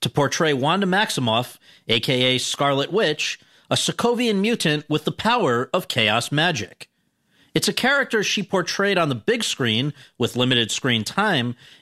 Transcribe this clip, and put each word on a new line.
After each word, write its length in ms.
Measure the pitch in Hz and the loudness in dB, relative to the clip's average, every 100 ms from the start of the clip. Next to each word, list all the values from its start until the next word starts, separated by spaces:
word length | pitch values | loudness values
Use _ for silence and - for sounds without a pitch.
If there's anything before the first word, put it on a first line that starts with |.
to 80 | - | -4
portray 440 | - 139 - 160 | 0 0 0 0
Wanda 340 | 139 139 185 196 | 2 0 0 2
Maximoff, 720 | 185 214 - 123 110 123 - _ - - | 0 0 -2 0 0 -2 -8 _ -14 -2
A 120 | 117 | 0
K 360 | 120 127 127 127 | 2 2 2 2
A 20 | |
Scarlet 520 | - - 143 139 143 | -2 -2 0 0 0
Witch, 480 | 175 180 151 - - _ _ - | 0 0 -2 -4 -8 _ _ -4
a 60 | 127 | -2
Sokovian 600 | - - 233 240 240 202 | -2 0 0 2 2 2
mutant 500 | 208 233 170 151 - | 2 0 0 0 0
with 160 | 151 - | -2 -2
the 60 | |
power 580 | - 214 240 165 120 127 | -2 0 2 2 0 0
of 160 | 185 - | -2 -2
chaos 440 | - 107 110 - | 0 2 2 0
magic. 560 | 143 170 151 95 - - _ _ _ _ _ _ 156 | 0 0 0 -6 -14 -20 _ _ _ _ _ _ -2
It's 120 | 180 | 0
a 60 | |
character 500 | - 254 277 254 226 | 0 0 0 0 0
she 200 | 185 - | 0 -2
portrayed 560 | 175 190 175 - 202 190 | -2 -2 -2 -2 0 2
on 100 | 160 | 0
the 60 | 123 | -2
big 280 | - 240 | -2 -2
screen 480 | 220 - 123 110 143 - - - | -2 -2 0 2 0 -6 -14 -4
with 160 | 117 120 | -2 0
limited 340 | 123 127 110 | 2 2 0
screen 320 | - 135 117 | -2 0 0
time 520 | 107 - 214 160 120 117 - - | -2 -2 0 0 -2 -6 -16 -14